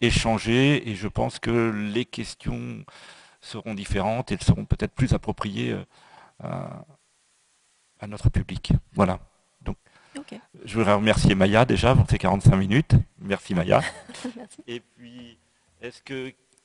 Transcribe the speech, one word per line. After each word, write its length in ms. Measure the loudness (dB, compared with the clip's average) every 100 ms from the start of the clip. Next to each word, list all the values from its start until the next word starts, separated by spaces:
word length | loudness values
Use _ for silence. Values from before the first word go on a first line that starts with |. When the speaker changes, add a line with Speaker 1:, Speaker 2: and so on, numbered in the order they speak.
Speaker 1:
échanger, 880 | 2 2 2 -2 0 2 4 2 -2
et 60 | -8
je 120 | -6
pense 320 | -4 -4 -4
que 320 | -2 0 0 -2 -4
les 120 | -4 -6
questions 800 | -8 -12 -10 -8 -8 -8 -12 -16 -20 -20 -20 -20 _
seront 320 | -16 -14 -10
différentes 580 | -10 -4 -2 0 -2 -4
et 40 | -4
elles 80 |
seront 220 | 2 2 2
peut-être 280 | -4 -4
plus 200 | -2 0
appropriées, 580 | 0 -2 -8 -6 -6 -6
euh, 120 | -6 -10 _ _ -20 -20 _
à, 420 | -10 -10 -10 -14 -20 _ _ _ _ _ _ _ _ _ _ -18
à 80 | -16
notre 220 | -6 -2
public. 440 | -2 -4 -8 0 -2 0
Voilà. 260 | 0 0 0 -10 _ _ _
Donc, 160 | -12 -12 _ _ _ -18
Speaker 2:
Ok. 220 | -18 -20 _ -20 -8
Speaker 1:
je 120 | 0
voudrais 160 | 4
remercier 420 | 4 4 4 4 4
Maya 300 | 4 4 4
déjà 300 | 4 4 4
pour 120 | 4
ces 80 | 2
quarante-cinq 400 | 2 4 4 4
minutes. 360 | 4 2 4 2 2 _
Merci 360 | -6 -6 -2 -2
Maya. 260 | 4 2 2 -8 -20
Speaker 2:
<laughs> 260 | -14 -14 -14
Merci. 220 | -20 -20 -14
Speaker 1:
Et 120 | -14
puis, 580 | _ _ -20 -20 -20 -20 _ _ _ _
est-ce 220 | -18 -18
que, 300 | -12 -10 -10 -14 _ _